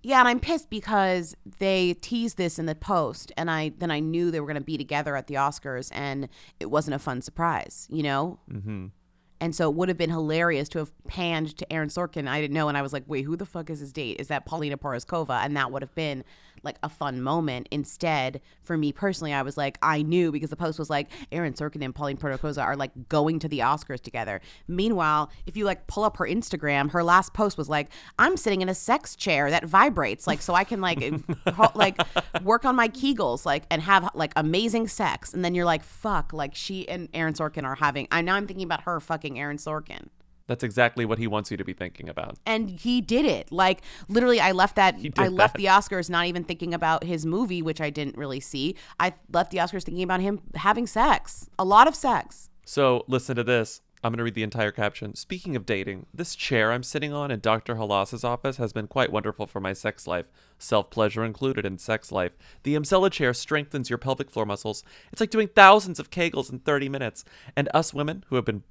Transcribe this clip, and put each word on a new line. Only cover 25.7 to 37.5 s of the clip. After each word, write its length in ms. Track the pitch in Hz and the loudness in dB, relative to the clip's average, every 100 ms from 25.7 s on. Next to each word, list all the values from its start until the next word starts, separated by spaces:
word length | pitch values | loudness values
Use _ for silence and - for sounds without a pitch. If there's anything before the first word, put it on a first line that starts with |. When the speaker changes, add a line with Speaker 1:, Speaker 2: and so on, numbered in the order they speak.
| 180 - | -2 -6
Speaker 1:
pull 180 | - | 0
up 140 | 214 - | 0 0
her 80 | 156 | -2
Instagram, 640 | 196 - 160 147 143 143 | -2 -2 -4 0 0 2
her 140 | 175 | 0
last 320 | 170 180 - - | 4 4 4 0
post 240 | 208 - | 0 0
was 100 | 143 | -2
like, 200 | 151 147 - - - | -2 -2 -12 -12 2
"I'm 200 | 254 370 | 2 2
sitting 240 | 226 196 | 2 0
in 60 | 185 | 0
a 60 | 190 | -2
sex 400 | - 277 - - | 0 0 0 -6
chair 360 | 196 147 143 | 0 2 4
that 140 | 165 165 | 0 4
vibrates, 600 | 185 165 175 127 107 - | 6 6 4 -2 -2 -2
like, 160 | 151 | -2
so 140 | - 180 | 2 2
I 80 | |
can, 180 | 196 214 | 2 0
like, 160 | 185 170 | 0 0
<laughs> 500 | 131 156 - 139 - | -2 -4 -4 -2 -2
ho-, 180 | 170 220 214 | 4 4 6
like, 260 | 190 185 170 - - 220 | 2 2 0 0 -2 -4
work 240 | 190 226 269 | 2 2 4
on 100 | 254 | 2
my 120 | 226 | 2
Kegels, 560 | 254 269 233 156 120 165 | 0 -2 0 0 0 0
like, 200 | 147 - | -2 0
and 140 | 160 | -2
have, 260 | 165 196 180 - | 4 4 4 -2
like, 180 | 151 - | -2 0
amazing 520 | 156 180 226 226 220 | 2 2 2 0 -2
sex." 440 | - 180 - - 180 | -2 -2 -2 -6 -2
And 100 | 175 | 0
then 80 | |
you're 100 | 175 | 2
like, 200 | 175 156 | 2 0
"Fuck, 500 | - - 214 190 - | -4 -10 -2 -2 -2
like, 220 | 170 139 - | -4 -8 -8
she 340 | - 190 - | -8 -8 -8
and 180 | 180 160 | -10 -8
Aaron 220 | 160 160 156 | -2 -2 -2
Sorkin 300 | 156 | -4